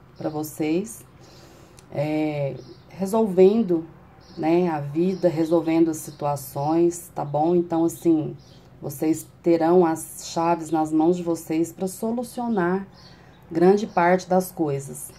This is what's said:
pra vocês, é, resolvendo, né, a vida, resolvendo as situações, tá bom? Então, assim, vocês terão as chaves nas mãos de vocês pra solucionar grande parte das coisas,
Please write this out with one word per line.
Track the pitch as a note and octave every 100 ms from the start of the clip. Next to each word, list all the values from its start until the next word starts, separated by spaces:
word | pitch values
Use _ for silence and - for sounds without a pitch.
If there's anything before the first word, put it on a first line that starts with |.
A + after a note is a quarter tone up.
| - -
pra | D3+
vocês, | D3+ D3+ - D#3 E3 G#3+ - - - - - - - - - -
é, | - D3 D#3 D#3 D3 C#3 B2+ - - -
resolvendo, | D#3+ F#3+ A3+ A3+ F3+ F#3+ A3 G3 E3 D#3+ - - - - -
né, | D#3 E3+ F3+
a | D3+
vida, | C#3+ D3+ F3+ F#3 F3
resolvendo | D3+ D#3+ E3+ D#3+ E3 E3
as | D3+
situações, | - - C#3+ C#3+ - C#3+ C#3+ E3 E3+ E3+ -
tá | -
bom? | C#3+ D3 D#3
Então, | F3 F3 E3
assim, | E3 E3 F3 D#3 D3 - - - - -
vocês | - - D#3 D#3+ - -
terão | - E3+ D#3+ F3+ E3
as | D#3+ - - -
chaves | - E3 E3+ D#3
nas | D#3+ D#3
mãos | D#3 D#3+ F3+
de |
vocês | E3+ E3 - D#3+ E3
pra | - F#3+
solucionar | - A3+ A#3+ A#3+ - A#3 G#3+ F3 F#3+ G3 - - - - - -
grande | E3 F3 G3+ A3
parte | - F3 F3+ -
das | F3+ F#3
coisas, | - D#3 C#3 C#3 D3 -